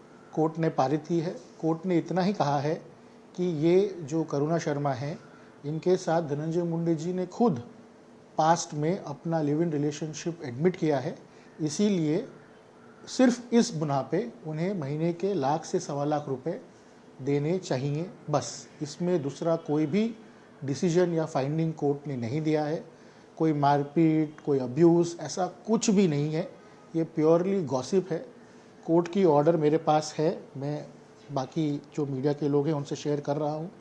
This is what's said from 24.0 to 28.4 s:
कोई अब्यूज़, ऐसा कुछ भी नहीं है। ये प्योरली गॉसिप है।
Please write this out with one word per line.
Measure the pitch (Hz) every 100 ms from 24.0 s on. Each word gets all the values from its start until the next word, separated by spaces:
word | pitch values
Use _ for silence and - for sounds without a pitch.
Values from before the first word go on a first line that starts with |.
| 160 156 156 - -
कोई | 139
अब्यूज़, | 127 127 170 170 170 -
ऐसा | 143 - 180
कुछ | - - 220 -
भी | 196 190
नहीं | 143 151
है। | 156 185 - - - - 165
ये |
प्योरली | 160 - 156 170 180 202
गॉसिप | 151 131 - 190 180
है। | 165 - -